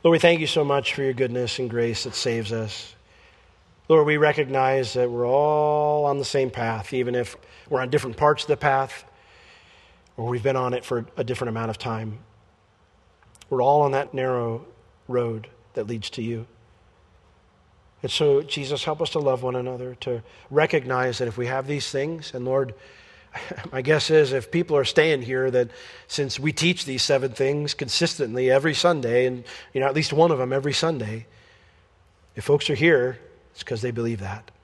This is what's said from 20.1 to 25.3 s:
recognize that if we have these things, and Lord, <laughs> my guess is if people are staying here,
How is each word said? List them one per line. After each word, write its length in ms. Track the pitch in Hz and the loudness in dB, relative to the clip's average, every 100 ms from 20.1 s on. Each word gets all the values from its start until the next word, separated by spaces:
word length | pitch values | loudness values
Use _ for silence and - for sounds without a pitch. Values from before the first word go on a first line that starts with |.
| 117 - - - | -6 -8 -20 -2
recognize 680 | 139 156 160 127 127 127 117 | 2 4 2 0 0 0 -2
that 100 | 123 | -4
if 80 | 110 | -4
we 120 | 120 | -4
have 180 | 135 135 | -4 -4
these 240 | 147 - | -6 -4
things, 420 | 135 147 165 147 127 | -4 -4 -6 -10 -8
and 100 | 123 | -2
Lord, 300 | 131 127 - - - - - - - | 0 -2 -6 -20 -20 -20 -20 -18 -14
<laughs> 280 | - - - | -12 -12 -8
my 100 | 131 | -4
guess 280 | 131 156 - | 2 2 6
is 240 | 156 139 | 6 6
if 180 | 131 110 | 0 -2
people 260 | 165 170 143 | -2 2 2
are 80 | 127 | 4
staying 380 | - 156 143 | 4 4 2
here, 260 | 120 | 0